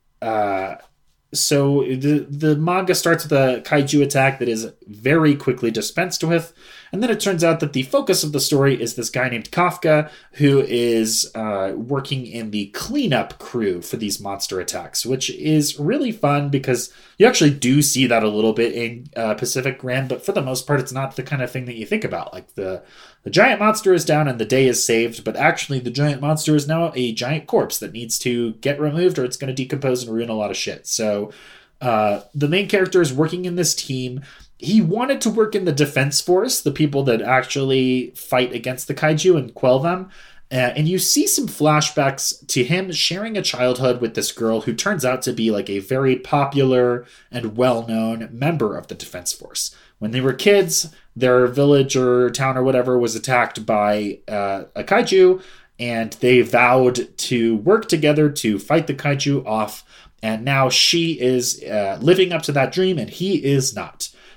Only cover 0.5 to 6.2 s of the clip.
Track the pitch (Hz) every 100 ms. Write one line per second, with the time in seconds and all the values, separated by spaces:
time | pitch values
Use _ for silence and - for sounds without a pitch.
0.5 | 95 95 - - _ _ _ _ 147 -
1.5 | 143 139 139 131 131 143 147 - 143 156
2.5 | 147 160 180 185 180 170 165 151 143 131
3.5 | 120 - 151 139 147 143 139 135 139 123
4.5 | 110 113 - - 104 117 160 156 143 -
5.5 | 127 117 110 101 - 180 -